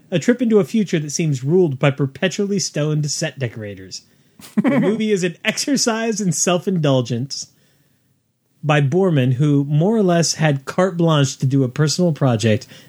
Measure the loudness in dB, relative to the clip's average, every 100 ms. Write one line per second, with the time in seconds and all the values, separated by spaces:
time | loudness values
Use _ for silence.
0 | -6 -2 0 0 2 2 2 0 0 -2
1 | -2 -4 -2 -2 0 2 2 2 0 0
2 | -4 -4 -6 -2 -2 -2 -4 -4 -2 -2
3 | -2 -4 -8 -6 -8 -8 -12 -12 -16 -18
4 | _ _ _ -20 -10 -2 0 2 0 0
5 | 0 0 -2 -4 -4 -4 -2 0 0 -2
6 | -2 -2 -2 0 0 0 0 0 2 2
7 | 0 -4 -6 -10 -14 _ _ _ _ _
8 | _ _ _ _ _ _ 0 2 2 2
9 | 2 2 2 2 2 2 2 2 2 2
10 | 2 2 2 0 0 0 -4 -2 -2 2
11 | 2 4 2 0 0 0 0 0 0 2
12 | 0 2 0 2 2 0 -2 -20